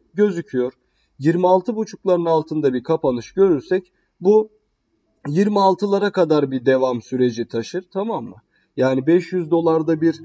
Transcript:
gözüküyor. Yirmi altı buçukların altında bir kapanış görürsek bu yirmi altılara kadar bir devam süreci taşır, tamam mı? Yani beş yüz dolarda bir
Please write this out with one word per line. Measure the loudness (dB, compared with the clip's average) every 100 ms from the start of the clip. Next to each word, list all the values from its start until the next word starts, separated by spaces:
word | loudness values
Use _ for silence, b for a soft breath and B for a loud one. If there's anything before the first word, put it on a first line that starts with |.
| _
gözüküyor. | -2 0 -2 -6 -4 -4 -6 _ _ _ -4
Yirmi | -2 2 4
altı | 2 2 -6
buçukların | -8 -6 -2 0
altında | 2 -2 -2 -2 0
bir | -2
kapanış | -2 -2 -2 -4 -6
görürsek | 0 2 2 0 -4 -4 _ _ -4
bu | 2 2 2 _ _ _ _ _ _ _ -4
yirmi | 0 0 2
altılara | 2 2 0 0 0
kadar | 0 2 2 0
bir | -2 2
devam | 2 0 -4
süreci | -6 0 0 -2 -6
taşır, | -6 -6 -10 -8
tamam | -8 -6 -8
mı? | -10 -18 _ _ _ -2
Yani | 0 0 2
beş | 0 0
yüz | -6 -2
dolarda | 0 2 0 0 0
bir | 0 -2